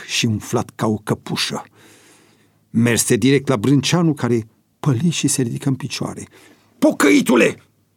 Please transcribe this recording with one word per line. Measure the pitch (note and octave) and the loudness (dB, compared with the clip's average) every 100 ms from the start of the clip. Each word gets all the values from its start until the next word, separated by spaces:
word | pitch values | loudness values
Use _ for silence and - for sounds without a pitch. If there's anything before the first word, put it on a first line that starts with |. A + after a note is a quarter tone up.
| - | -8
și | - A#2+ | -4 -2
umflat | G#2+ - B2 G#2 | -2 -4 -6 -6
ca | - A2+ | -4 -2
o | G#2+ | -2
căpușă. | - A2 - - - G#2+ - _ - - _ _ _ _ _ _ _ | -4 -6 -4 -6 -6 -8 -14 _ -20 -20 _ _ _ _ _ _ _
Merse | A2+ A#2+ G#2+ - A#2+ | 0 2 2 2 2
direct | B2+ C#3 C#3 | 4 2 2
la | B2+ | 0
Brânceanu, | A2+ C#3 - E3+ E3 | 2 2 2 2 2
care | C#3+ A#2+ A#2+ A2 _ _ _ | 0 -2 -2 -4 _ _ _
păli | D3 A#2 E3+ | -2 0 0
și | - C#3+ | 0 -2
se | - | -2
ridică | A#2 C3+ C#3+ | -4 -4 -4
în | |
picioare. | B2+ C3 - - F#2+ G2+ - - _ _ _ | -4 -6 -8 -8 -10 -16 -20 -20 _ _ _
„Pocăitule! | D4+ - D4 D4 - B3 - - _ _ _ | 0 2 4 4 4 4 2 0 _ _ _